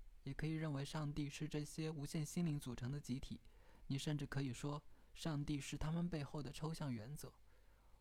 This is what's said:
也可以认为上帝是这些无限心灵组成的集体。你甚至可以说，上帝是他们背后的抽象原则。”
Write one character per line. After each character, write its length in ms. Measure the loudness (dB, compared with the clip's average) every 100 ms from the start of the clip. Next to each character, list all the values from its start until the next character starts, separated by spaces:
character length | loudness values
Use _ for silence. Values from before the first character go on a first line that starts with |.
| -12 -10
也 100 | -6
可 120 | -2 0
以 60 |
认 220 | 2 2
为 100 | 0
上 260 | 0 0 0
帝 200 | 2 0
是 180 | 0 0
这 160 | 0
些 240 | 0 -2 -2
无 160 | -2
限 180 | 0 0
心 220 | 2 4
灵 160 | 4 4
组 140 | 0
成 180 | -2 0
的 80 | -2
集 180 | 0 -2
体。 220 | 0 -6 -10 -18 -18 -16 0
你 100 | 2
甚 220 | 4 2
至 80 | 2
可 160 | 0
以 100 | 0
说， 300 | 0 -2 -2 -6 -16 -16
上 280 | -4 0 2
帝 160 | 2 2
是 200 | 0 0
他 120 | 2
们 160 | 4 4
背 160 | 2
后 200 | 0 -2
的 100 | -4
抽 220 | -2 -2
象 180 | 0 0
原 240 | 0 -2 -6
则。” 160 | -8 -12 -20 -20 -20 -20 -20 -14